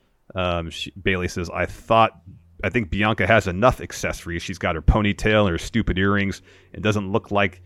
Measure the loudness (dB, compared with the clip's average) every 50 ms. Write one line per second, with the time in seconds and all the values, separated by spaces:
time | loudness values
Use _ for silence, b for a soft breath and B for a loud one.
0 | _ _ _ _ _ _ -6 -4 -2 -2 -2 -2 -4 -6 -8 -10 -12 -12 -12 -4
1 | -2 0 0 0 -2 -4 -4 -4 -6 -6 -4 -4 -4 -4 -6 -12 -2 2 4 4
2 | 4 4 2 -6 _ -20 -20 -20 _ _ _ _ -6 -2 -2 -2 -2 -2 -2 0
3 | 0 0 2 0 2 4 4 4 4 2 -2 2 2 2 2 2 -6 -12 -10 -8
4 | -6 -6 -6 -6 -8 -8 -8 -8 -8 -8 -10 -6 -4 -4 -4 0 2 2 4 4
5 | 2 0 -2 0 0 2 4 4 4 2 0 -2 -4 -4 -2 -2 -2 0 0 0
6 | 2 2 2 2 0 -2 -4 -6 b b b b b b b -4 -2 0 0 0
7 | -2 -2 -2 -4 -2 0 0 0 0 0 -2 -8 -18